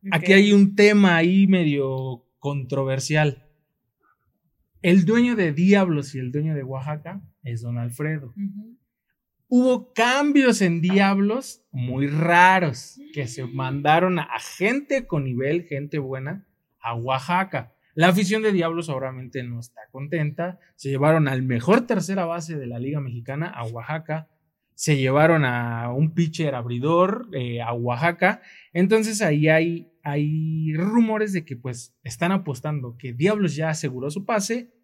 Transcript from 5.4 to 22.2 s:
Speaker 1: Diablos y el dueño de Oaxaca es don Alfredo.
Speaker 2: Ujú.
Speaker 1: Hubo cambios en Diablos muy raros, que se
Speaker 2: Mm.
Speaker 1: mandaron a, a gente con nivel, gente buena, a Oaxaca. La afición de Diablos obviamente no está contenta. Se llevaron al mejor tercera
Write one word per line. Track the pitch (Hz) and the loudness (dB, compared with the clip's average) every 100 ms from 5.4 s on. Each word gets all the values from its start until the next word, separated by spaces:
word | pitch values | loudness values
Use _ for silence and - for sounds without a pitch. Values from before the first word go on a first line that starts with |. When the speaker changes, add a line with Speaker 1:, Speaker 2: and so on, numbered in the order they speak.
| 170 | 0
Speaker 1:
Diablos | 143 185 202 190 151 135 131 | 2 4 4 4 0 -4 -8
y | |
el | 127 | -6
dueño | 143 156 151 | -4 -4 -4
de | |
Oaxaca | 131 131 135 151 165 196 - _ | -6 -10 -8 -10 -10 -16 -16 _
es | 131 117 | -10 -10
don | 120 120 | -6 -6
Alfredo. | 120 120 151 156 127 202 | -8 -6 -6 -6 -10 -10
Speaker 2:
Ujú. | 196 202 220 233 _ _ _ _ _ _ _ | -10 -10 -18 -20 _ _ _ _ _ _ _
Speaker 1:
Hubo | 247 254 247 247 | 4 4 2 -2
cambios | - 233 269 294 285 262 202 | 0 2 2 2 4 4 4
en | 190 170 | 2 2
Diablos | 165 196 196 196 202 233 269 - _ | 2 4 4 4 0 0 -6 -18 _
muy | 131 123 131 143 | -8 -6 -2 -2
raros, | 151 165 170 180 190 170 117 - - - | 0 4 6 8 6 2 -4 -12 -20 -14
que | - 120 | -10 -8
se | - | -8
Speaker 2:
Mm. | 123 | -10
Speaker 1:
mandaron | 135 131 139 143 156 185 180 | -6 -6 -2 4 4 4 0
a, | |
a | - 113 | -4 -8
gente | - - 196 262 285 269 247 | -10 -4 -2 -2 -2 -4 -2
con | 156 135 | -4 -2
nivel, | 123 135 170 | -4 -2 -2
gente | 170 139 147 151 | -4 -10 -6 -6
buena, | 131 131 135 190 - _ _ _ | -6 -8 -8 -12 -14 _ _ _
a | 117 117 | -8 -6
Oaxaca. | 120 131 - 180 190 135 120 _ _ | -2 -4 -2 -2 -2 -6 -10 _ _
La | - 170 | 2 2
afición | 185 190 220 | 4 0 0
de | 220 | 0
Diablos | 196 165 170 160 | 0 -2 -4 -6
obviamente | 131 131 131 127 131 | -6 -8 -10 -12 -12
no | 123 120 | -10 -10
está | 120 - - | -12 -20 -20
contenta. | 131 143 165 147 151 175 185 _ _ | -14 -6 -4 -4 -4 -8 -10 _ _
Se | 139 | -6
llevaron | 135 147 160 147 | 0 2 4 2
al | 131 | 0
mejor | 131 120 120 233 240 | -2 -2 2 2 2
tercera | 214 160 196 | -2 -2 -4